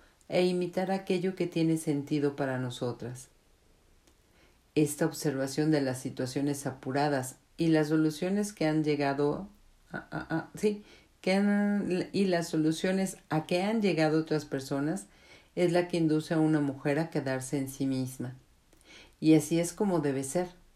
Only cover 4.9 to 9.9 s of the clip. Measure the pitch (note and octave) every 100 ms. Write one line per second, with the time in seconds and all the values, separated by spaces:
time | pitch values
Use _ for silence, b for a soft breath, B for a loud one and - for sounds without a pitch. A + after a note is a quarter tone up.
4.9 | - D#3+ - D3+ C3 C3+ D#3 D3+ D3+ C3+
5.9 | B2+ C3 - B2+ C#3 C#3+ C#3 C3+ C3 C3
6.9 | C#3 D3 C#3 B2 - _ - E3 D#3 D3
7.9 | D#3 D#3 D#3 F3+ G3+ G#3 - D#3 D#3 D3+
8.9 | C#3+ C#3 C#3 D3 D3+ G3+ - - _ _